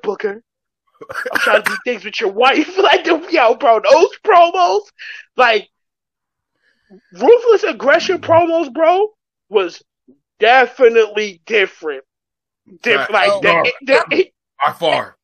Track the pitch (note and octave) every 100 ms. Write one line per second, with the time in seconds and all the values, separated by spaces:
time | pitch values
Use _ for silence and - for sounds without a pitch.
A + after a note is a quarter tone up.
0 | G#3 G3 G#3 G#3 - _ _ _ _ _
1 | - - B3 - A#3+ G#3+ - - B3 A#3
2 | G3 - F#3 G3 B3+ C4+ D#4 F#4+ G4 F4+
3 | E4 D#4+ E4+ D#4 A3+ B3 C4+ A3 G3+ D4+
4 | F#4 - G#4 F4+ E4+ F#4 F4 G4+ G#4 _
5 | - - - - B3 G#3+ F#3+ _ _ _
6 | _ _ _ _ _ _ _ _ _ G3
7 | _ F3 B3+ A#4+ A#4 G4+ F#4+ A3+ A#3+ E4
8 | F4 F4 - E4 E4+ E4 C#4+ A#3+ D#4+ F4+
9 | G#4+ - _ _ _ - F3 - _ _
10 | _ _ _ _ G#3+ C4 B3 - B3 A#3
11 | G#3+ G#3 G#3+ E3+ - A3 F#3 - D#3 C3+
12 | - _ _ _ _ _ _ F#3 A#3+ G#3
13 | B2+ G#3 F#3 G3+ F#3+ E3+ B3 - C4 C4+
14 | - D4+ F#4 _ _ - D3 - E3 C3+
15 | G#2 _